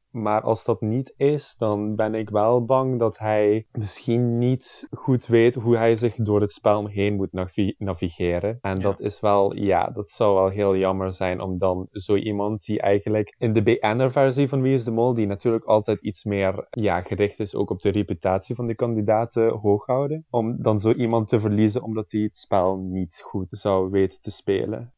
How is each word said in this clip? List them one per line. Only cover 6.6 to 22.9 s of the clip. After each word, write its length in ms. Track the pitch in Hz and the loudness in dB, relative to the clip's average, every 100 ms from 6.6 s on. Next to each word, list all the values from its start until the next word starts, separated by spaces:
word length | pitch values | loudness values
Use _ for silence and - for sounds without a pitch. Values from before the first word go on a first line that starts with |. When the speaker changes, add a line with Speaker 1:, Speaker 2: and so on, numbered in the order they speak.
| 113 104 104 | 0 2 0
Speaker 1:
heen 280 | 101 101 101 | -2 -2 -2
moet 160 | 95 | -4
navi-, 420 | 90 90 - 98 - | -4 -4 -2 -2 -2
navigeren. 800 | 98 90 90 - 90 87 101 120 | -6 -4 -6 -4 -2 -2 -2 -4
En 160 | 98 95 | -4 -2
Speaker 2:
Ja. 60 | |
Speaker 1:
dat 180 | 98 98 | -2 -2
is 200 | 107 - | -6 -2
wel, 340 | 107 101 98 | 2 4 2
ja, 360 | - 101 90 - | 0 0 2 0
dat 220 | - 104 | -4 -8
zou 220 | - 107 | 0 2
wel 140 | 95 95 | 4 2
heel 280 | 101 101 95 | 2 2 2
jammer 360 | 95 95 95 | 2 0 -4
zijn 260 | 92 92 90 | -4 -4 -4
om 180 | 95 92 | -4 -2
dan 300 | 92 92 92 | -2 -2 -6
zo 240 | 104 95 101 | -8 -2 0
iemand 480 | 110 101 104 110 | 0 -4 -4 -6
die 160 | - 107 | -6 -2
eigenlijk 540 | - 101 110 107 104 - | 0 0 0 -2 -4 -4
in 140 | 120 | 0
de 100 | 110 | 2
B 200 | 107 113 | 2 2
N'er-versie 640 | 107 113 131 127 135 127 139 | 0 0 0 2 2 2 0
van 120 | 139 | 0
Wie 120 | 131 | 0
is 100 | 135 | 0
de 60 | 117 | 0
Mol, 240 | 113 120 | 0 2
die 120 | 120 104 | 2 0
natuurlijk 380 | 98 123 113 | 0 0 0
altijd 360 | - 110 107 104 | 2 2 2 -2
iets 220 | - - | -4 -8
meer, 420 | 107 101 95 98 - | -4 0 0 -2 -6
ja, 320 | - 104 87 | -2 0 0
gericht 380 | 87 98 101 - | -2 0 0 -2
is 140 | 104 | -6
ook 160 | - 104 | -4 -4
op 100 | 92 | -2
de 80 | 104 | -2
reputatie 640 | 101 104 92 98 95 - | 0 -2 -2 -2 -2 -2
van 120 | 120 120 | -6 -4
de 80 | |
kandidaten 720 | 113 120 113 104 110 117 - 113 | -2 -2 0 2 2 0 2 2
hoog 360 | 113 104 101 - | 2 2 2 0
houden, 400 | 127 143 156 160 | -2 -2 -6 -4
om 320 | 120 110 127 | -2 -2 -2
dan 180 | 113 107 | 0 2
zo 120 | 107 | 2
iemand 360 | 110 117 117 107 | 2 2 0 2
te 120 | 120 | 0
verliezen 420 | 107 104 107 113 | 2 2 2 0
omdat 300 | 110 110 107 | -4 -8 -6
hij 80 | 110 | -4
het 160 | 107 - | -4 -6
spel 400 | - 101 90 95 | -2 0 2 0
niet 440 | 95 | -4